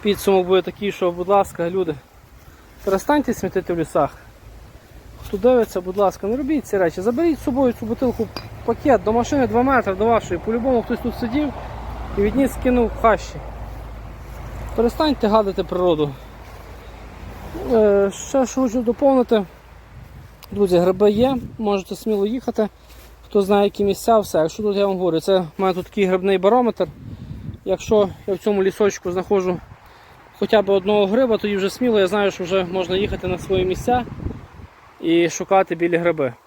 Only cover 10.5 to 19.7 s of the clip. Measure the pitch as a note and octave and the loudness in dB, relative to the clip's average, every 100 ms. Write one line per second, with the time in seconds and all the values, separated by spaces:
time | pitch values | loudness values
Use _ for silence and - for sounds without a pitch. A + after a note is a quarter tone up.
10.5 | A#3 B3 B3 - A#3 B3 - A#3+ B3+ D4 | -2 2 0 0 -4 -6 -4 -4 -2 -2
11.5 | - - - - - - - G3+ G#3+ C4+ | -6 -12 -12 -10 -10 -8 0 0 2 0
12.5 | - B3+ B3 A3+ - A3+ G3+ - D3 - | 0 0 2 0 2 2 2 -2 -12 -14
13.5 | - - - - - - - - - - | -14 -14 -14 -14 -16 -16 -16 -16 -14 -14
14.5 | - - - A#3 - D#4 C4 G#3+ A3 G3 | -12 -8 -2 -2 2 0 2 2 4 2
15.5 | F#3+ F3+ F3+ F3+ D#3 D3 C3 - - - | -2 -4 0 2 2 0 -4 -16 -20 -20
16.5 | - - - - - - - - - - | -20 -18 -18 -20 -20 -18 -18 -16 -16 -14
17.5 | - - A#3 G#3+ G3+ G3 F#3+ - C#4 B3 | -10 0 4 6 6 2 -2 -2 0 0
18.5 | - C4 A3+ A#3 A#3 C#4+ C4 B3 A3 F#3 | 0 0 0 0 2 4 4 4 2 0
19.5 | - - | -10 -20